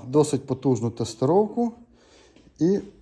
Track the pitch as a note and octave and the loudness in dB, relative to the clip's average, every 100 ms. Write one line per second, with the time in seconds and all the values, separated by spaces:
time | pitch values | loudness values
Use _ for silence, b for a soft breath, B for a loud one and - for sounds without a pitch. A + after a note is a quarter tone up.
0 | B2 D3 D3 B2+ - C3 C#3 A#2 A#2 - | 0 2 2 0 -4 -2 0 0 -2 -4
1 | A2 - C3 F#3 G#3+ - A#3 - - b | -8 -2 2 2 2 -2 -4 -4 -20 b
2 | b b b b b - E3 G3+ - - | b b b b b -2 0 0 -4 -20